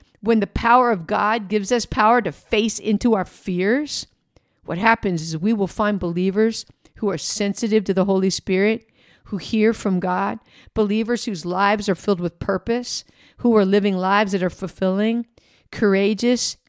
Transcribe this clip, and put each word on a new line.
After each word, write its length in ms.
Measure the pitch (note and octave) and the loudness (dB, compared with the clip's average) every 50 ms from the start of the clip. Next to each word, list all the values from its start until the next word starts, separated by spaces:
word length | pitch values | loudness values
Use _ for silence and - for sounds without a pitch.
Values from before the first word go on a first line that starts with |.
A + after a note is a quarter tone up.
| _ _ _ _ | _ _ _ _
when 180 | - G#3+ A#3 A3 | 0 2 4 4
the 80 | G3 - | 4 2
power 440 | - - - A3 A#3+ B3+ B3+ A#3 | 0 -2 2 4 4 6 6 4
of 160 | A3+ F3+ E3 - | 2 0 -2 -4
God 420 | G#3 F#3+ G3+ G#3 A3 A#3 G#3 F3+ | -2 0 0 0 0 -2 -2 -2
gives 220 | G#3 G#3+ G3 F#3+ | -2 -2 -2 0
us 160 | B3 A#3 G#3+ - | -2 -2 -2 -2
power 340 | - B3+ G#3+ G#3+ A#3+ B3 | 0 2 4 4 4 4
to 100 | G#3+ F#3 | 2 0
face 460 | - - - - - A3 A3 A3 - - | -6 -8 -8 -2 0 0 0 0 -2 -4
into 380 | - - G#3 G3+ - A#3+ A3 | -2 -2 0 2 2 2 2
our 100 | G3 F3+ | 2 0
fears? 800 | - - - - - F3+ F3 F#3 G3+ A#3 C#4 D4+ C#4+ - - - _ _ _ _ _ _ _ _ _ _ _ - | -4 -8 -14 -8 -6 -2 -2 0 0 0 0 -2 -4 -8 -10 -10 _ _ _ _ _ _ _ _ _ _ _ -10
What 140 | - - E3+ | -8 -6 0
happens 460 | G3+ A3+ A3+ A3+ - G3+ F3+ D#3+ D#3 | 2 2 2 2 0 -2 -2 -2 -4
is 140 | E3 D#3+ D#3 | -6 -6 -4
we 140 | D#3+ G#3+ A#3 | -2 0 0
will 140 | G3+ G3 F#3 | 0 -2 -4
find 320 | - - G#3+ G#3 G#3 F#3 | -2 -2 -2 -2 -2 -2
believers 640 | F3 F3 E3+ F3 F#3 F#3+ F#3 G#3 A3 A3+ A3+ - - _ - _ _ _ _ - | -4 -4 -2 0 -2 0 2 2 2 0 0 -4 -10 _ -20 _ _ _ _ -6
who 120 | - G3+ | -4 -4
are 80 | F#3+ D3 | -4 -4
sensitive 680 | - - - - G#3 G3+ G3 - - G#3+ G#3 G#3+ F#3+ | -6 -6 -4 -4 -2 -4 -4 -2 -2 0 0 0 2
to 80 | - F#3 | 2 0
the 100 | F#3+ F3+ | 0 2
Holy 240 | G3 G3 F#3+ F#3+ G3 | 2 2 2 2 0
Spirit, 580 | - - - - F#3 F#3 G3 G#3+ A3 A#3 _ _ _ _ _ _ _ _ _ | -2 -2 -4 -2 0 2 2 2 0 -2 _ _ _ _ _ _ _ _ _
who 120 | - G#3+ F3+ | -10 -10 -10
hear 360 | - - - G#3+ G#3+ A3 A#3 | -8 -4 0 2 2 2 2
from 260 | - - G3+ F#3+ F3+ | 0 -2 -2 -2 -2
God, 400 | F3 F3+ F3+ F#3 G3 G3+ A3 A3 _ _ _ - - - - | -2 -2 -4 -2 -4 -4 -6 -8 _ _ _ -20 -20 -10 -2
believers 520 | - G#3+ G3+ G#3 A3 A3 G#3 A#3+ A3+ - | -2 0 0 0 0 0 -2 -2 -4 -4
whose 200 | - G3+ E3 D3 | -6 -6 -6 -6
lives 440 | F3 F3+ F#3 G3 G3+ G#3+ G#3+ G3+ - | -6 -2 0 0 0 0 0 0 -2
are 60 | F3+ | -2
filled 240 | - - - G3+ E3+ | -2 0 -2 -2 -2
with 200 | F3 E3+ - - | -2 -6 -6 -6
purpose, 640 | - - F#3+ F#3 - - A#3 B3 B3 - - - - _ _ _ _ _ _ - | -6 -4 -4 -4 -2 -2 -4 -4 -4 -6 -10 -10 -12 _ _ _ _ _ _ -2
who 140 | - A#3+ A3+ | 2 4 4
are 100 | G#3+ G3 | 4 4
living 300 | F#3+ G3 G#3 G3 G#3 F#3+ | 4 4 2 2 2 0
lives 360 | F#3 F#3 F#3 G3 G3+ G#3+ G3 | 0 0 2 2 2 2 2
that 100 | F#3+ F#3+ | 0 0
are 80 | F3+ F3+ | -2 -2
fulfilling, 800 | - - F#3+ E3+ - - F#3+ F#3 F#3 G3 G#3 A3 A3+ A#3 A#3 _ _ _ _ _ _ _ _ - | -4 -4 -10 -10 -6 -2 -2 0 0 0 0 0 0 -2 -4 _ _ _ _ _ _ _ _ -14
courageous, 840 | - - A3+ G3+ F#3+ F#3+ G3+ G3+ A3 G3 A#3 A#3+ B3 A3+ - - - _ _ | -6 0 2 2 4 4 2 2 0 2 2 2 2 2 0 -4 -8 _ _